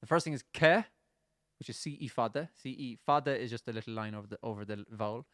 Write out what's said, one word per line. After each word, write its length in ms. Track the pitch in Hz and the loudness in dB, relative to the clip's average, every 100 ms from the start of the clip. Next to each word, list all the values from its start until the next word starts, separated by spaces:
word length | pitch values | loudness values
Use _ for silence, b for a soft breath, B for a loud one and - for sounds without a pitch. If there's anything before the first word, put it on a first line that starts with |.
The 60 | - | 4
first 160 | 165 | 2
thing 100 | 160 | 2
is 100 | 143 - | -6 -6
Cé, 320 | - 160 185 220 _ _ _ _ _ _ _ | 6 8 8 4 _ _ _ _ _ _ _
which 100 | - | -12
is 80 | 117 | -8
C 140 | - | -8
E 160 | 143 135 | -8 -6
fada. 420 | - 113 135 160 _ | 0 0 0 -6 _
C 140 | 135 | -10
E 300 | 131 135 113 - | -8 -8 -8 4
fada 320 | 147 143 135 | 4 4 -2
is 120 | 120 | -2
just 180 | 113 - | -6 -6
a 40 | |
little 220 | 110 110 | -6 -6
line 220 | 110 107 107 | -6 -6 -6
over 120 | 104 | -10
the, 100 | 107 | -8
over 220 | 117 104 104 | -6 -6 -6
the 200 | 104 101 | -8 -8
vowel. 340 | 110 107 110 139 | -4 -4 -4 -10